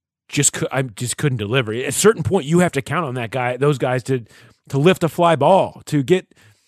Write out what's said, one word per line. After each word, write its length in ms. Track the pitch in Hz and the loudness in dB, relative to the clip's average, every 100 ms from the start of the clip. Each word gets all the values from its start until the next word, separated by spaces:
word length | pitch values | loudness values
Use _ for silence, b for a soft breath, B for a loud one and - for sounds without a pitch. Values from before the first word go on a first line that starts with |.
| _ _ _ | _ _ _
just 260 | 147 139 | -2 0
cou-, 140 | - 165 | 0 -4
I 120 | 131 | -4
just 340 | 135 101 123 - | -6 -6 -8 -4
couldn't 220 | 147 127 | -4 -2
deliver. 340 | 101 131 107 | -2 -2 -2
At 140 | 113 131 | -4 -6
a 40 | |
certain 320 | 156 202 226 | 2 2 2
point, 220 | - 190 139 | 0 -2 2
you 140 | 170 | 2
have 120 | 175 | 2
to 80 | 139 | 0
count 240 | - 175 160 | -4 -4 -4
on 100 | 127 | -6
that 160 | 113 | -6
guy, 260 | 131 123 127 | -4 -4 0
those 200 | 143 139 | 0 0
guys 240 | 139 127 | 0 -2
to, 200 | - 131 113 b b b - | -2 -4 -6 b b b -6
to 80 | 139 | 2
lift 260 | 156 180 | 2 4
a 60 | 165 | 0
fly 260 | - 170 156 | 2 2 4
ball, 460 | 143 190 113 - - | 4 4 2 -6 -4
to 140 | 151 | -2
get 300 | 123 180 - _ b b | 2 0 0 _ b b